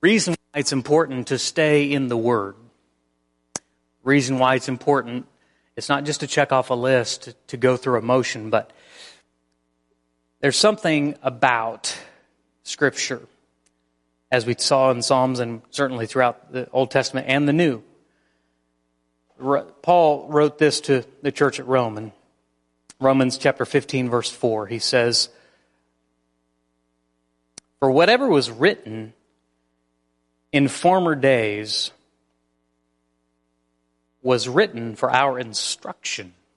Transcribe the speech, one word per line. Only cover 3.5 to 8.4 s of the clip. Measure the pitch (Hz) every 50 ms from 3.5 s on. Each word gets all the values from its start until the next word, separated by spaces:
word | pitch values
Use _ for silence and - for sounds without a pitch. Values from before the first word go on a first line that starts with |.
| _ - _ _ _ _ _ _ _ _ _
reason | 127 139 143 131 123 135 127
why | 127 127 131
it's | 127 - -
important, | 131 120 - - 143 139 120 117 120 123 123 _ _ _ _ _ _ _ _ _ _ -
it's | - -
not | 147 139 143
just | 147 151 -
to | - 139
check | - - 143 -
off | 139 131 127 -
a | 131
list, | 120 120 131 131 127 117 - - - -
to, | - 120 _ _ _
to | -
go | 123 117 127 127 123
through | - 135 123 117
a |
motion, | 107 117 123 131 123 - - 117